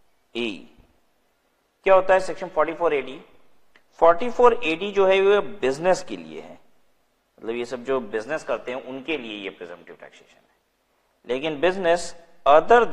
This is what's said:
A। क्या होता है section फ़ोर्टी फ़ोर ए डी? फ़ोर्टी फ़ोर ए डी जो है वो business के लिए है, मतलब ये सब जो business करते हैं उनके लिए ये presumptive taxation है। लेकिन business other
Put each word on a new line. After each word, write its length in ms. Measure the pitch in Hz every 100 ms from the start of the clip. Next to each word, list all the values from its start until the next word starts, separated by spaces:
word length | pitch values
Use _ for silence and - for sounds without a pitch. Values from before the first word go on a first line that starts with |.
| _ _ _ 117
A। 100 | 117 90 - _ _ _ _ _ _ _ _ _ _ _ 190
क्या 100 | 190
होता 180 | 190
है 60 | 190
section 300 | 190 156 180
फ़ोर्टी 240 | 160 151
फ़ोर 200 | 160 165
ए 80 | 147
डी? 180 | 127 143 - _ - - _ _ _ -
फ़ोर्टी 300 | 165 170 247
फ़ोर 240 | - 240
ए 220 | 226 151 160
डी 160 | 202
जो 140 | 196 190
है 120 | 190
वो 200 | 196 202
business 600 | 190 110 127 139 180 175
के 140 | - 95
लिए 240 | 80 78
है, 160 | 80 - - _ _ _ _ _ _ _
मतलब 180 | 104 120
ये 100 | 120
सब 180 | 127
जो 160 | 120 135
business 440 | 110 110 113 156
करते 300 | - 117 -
हैं 100 | 127
उनके 340 | 127 131 131 151
लिए 200 | 117 104
ये 180 | 95 95
presumptive 380 | 87 85 85 82
taxation 380 | - - _ _
है। 180 | _ _ _ _ _ _ _ _ -
लेकिन 340 | 131 156 147
business 460 | 170 190 170 175 - - - - 135
other 360 | 151 170 240 208